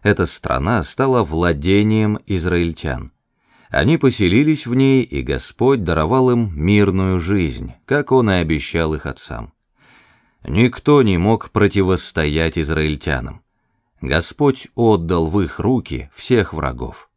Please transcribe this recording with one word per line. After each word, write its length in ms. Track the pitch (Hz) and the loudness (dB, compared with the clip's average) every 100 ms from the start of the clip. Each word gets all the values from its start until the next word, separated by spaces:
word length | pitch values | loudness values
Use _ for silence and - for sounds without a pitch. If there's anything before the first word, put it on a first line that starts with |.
Эта 220 | 104 101 85 | 2 2 0
страна 580 | - - 65 78 117 | -2 -4 -2 0 0
стала 400 | - - 135 127 | -2 -2 0 2
владением 960 | 85 80 87 76 82 98 107 110 107 107 - | 0 0 0 0 2 2 4 2 0 -2 -4
израильтян. 840 | 95 85 87 85 80 78 64 62 _ _ _ _ _ _ | -4 0 0 -2 -4 -6 -6 -10 _ _ _ _ _ _
Они 280 | 69 90 160 | 0 2 4
поселились 680 | 135 117 92 107 151 151 117 | 2 2 2 4 2 0 -2
в 80 | 123 | 0
ней, 260 | 135 135 | 4 2
и 220 | 117 71 | 0 -6
Господь 600 | 62 67 - - 127 135 | -4 -6 -6 -2 0 2
даровал 460 | 87 80 78 127 127 | 0 -2 0 2 2
им 220 | 120 110 | 0 -2
мирную 680 | 76 82 104 101 95 95 92 | -2 2 4 4 2 0 -2
жизнь, 540 | 82 101 80 62 60 - - | 0 0 -2 -4 -12 -16 -4
как 260 | 143 143 | -2 2
Он 180 | 131 113 | 2 2
и 40 | |
обещал 600 | 92 80 78 - 85 80 | 0 0 -2 -2 -4 -2
их 140 | 76 71 | -4 -8
отцам. 460 | - - 58 57 _ _ _ _ _ _ _ _ _ | -12 -12 -12 -14 _ _ _ _ _ _ _ _ _
Никто 580 | - - 120 - - 147 | -4 2 2 2 4 4
не 160 | 113 90 | 6 4
мог 320 | 95 110 - | 2 0 -2
противостоять 1080 | 110 104 101 92 90 - - 76 76 82 82 | 0 2 2 0 0 -2 -2 -2 0 -2 -2
израильтянам. 840 | 73 78 76 73 - 67 60 - _ _ _ _ _ _ | -4 -2 -2 -4 -4 -4 -6 -14 _ _ _ _ _ _
Господь 680 | 64 73 - - 143 135 - - | -2 -2 -2 0 0 0 -8 0
отдал 540 | 117 101 82 90 80 | 2 2 0 -2 0
в 120 | 101 | 0
их 180 | 90 - | -2 -2
руки 520 | 98 127 - - 65 | -2 -2 -4 -10 -12
всех 400 | - - 123 95 | -14 0 0 0
врагов. 560 | 78 69 62 64 - - | -4 -6 -6 -12 -14 -20